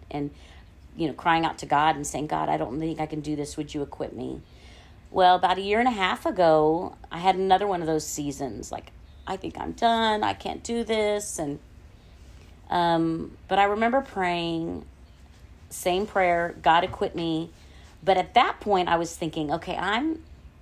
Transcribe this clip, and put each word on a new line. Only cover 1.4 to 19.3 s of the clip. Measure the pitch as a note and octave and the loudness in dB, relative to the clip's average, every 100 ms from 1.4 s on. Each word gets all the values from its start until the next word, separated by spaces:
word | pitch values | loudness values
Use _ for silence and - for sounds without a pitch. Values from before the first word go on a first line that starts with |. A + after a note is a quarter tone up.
out | D#3+ - | 0 -4
to | D3+ | 0
God | D3 D#3 D3 | 2 4 2
and | D3 | -4
saying, | C3 D3+ | -6 -4
"God, | D#3 D3+ | -2 0
I | D3+ | -2
don't | C#3+ C3+ | -2 -4
think | D#3+ D#3 | -6 -4
I | D3+ | -6
can | D#3 | -6
do | D3+ | -6
this. | D3 C#3+ - | -6 -6 -8
Would | D3+ | -8
you | D3+ | -6
equip | C#3 - C3+ | -8 -8 -10
me?" | A2 B2+ B2+ - - - - - - - | -8 -10 -10 -14 -20 -20 -20 -20 -20 -4
Well, | F#3 F3+ | 6 6
about | F3+ F3+ F#3 | 8 4 2
a | |
year | G3 G#3+ | 2 2
and | B3+ | 2
a | |
half | G#3+ F#3 A#3 | 2 0 0
ago, | E4 G3 E3+ D#3 D#3 E3 - - - | -2 4 6 6 4 2 -4 -12 -12
I | E3 | 0
had | F#3 | 2
another | F#3 F#3+ F#3 G3+ | 2 4 4 4
one | F3 | -2
of | D#3+ | 0
those | D#3 - | -2 -2
seasons. | - D3 C3+ C3+ G2+ - | -6 -6 -6 -8 -10 -12
Like, | - - - - - - | -12 -14 -20 -20 -16 -10
"I | F#3+ | -8
think | E3 - | -8 -8
I'm | - | -10
done. | - A#3 A3+ A3+ G#3+ | 0 2 2 2 2
I | G#3+ | -2
can't | F#3+ - - | -4 -6 -8
do | - A#3 | -6 -4
this." | A3+ A3 G#3 G#3 G#3 - | -2 0 0 0 -4 -6
And, | D3 - - - - - - - - - - - - | -6 -8 -12 -20 -20 -20 -20 -20 -20 -20 -20 -20 -4
um, | F3 E3+ E3 E3 E3 - - - | 0 2 2 2 -2 -6 -12 0
but | F#3+ | 2
I | |
remember | G3+ G#3 A3+ C4+ | 4 4 2 2
praying, | C4 G3 F3+ F3 E3+ E3 E3 - - - - - - - - - - | -2 -2 -2 0 -2 -2 -4 -8 -12 -20 -20 -20 -20 -20 -20 -20 -16
same | - F#3 F#3 G#3+ | -6 -2 0 0
prayer, | G3 F3+ E3+ E3+ - | 2 2 2 0 0
"God, | E3+ E3 | 4 4
equip | F#3 - G3+ - | 2 -2 -4 -2
me." | E3 D#3+ E3+ - - - - - | -4 -4 -6 -12 -20 -20 -20 -4
But | D#3+ F#3 | 2 2
at | F3 | 4
that | A#3 D4 - | 4 2 0
point, | G#3 F#3+ F3 | 0 2 2
I | E3+ | 0
was | E3+ - | 0 -4
thinking, | E3 | -6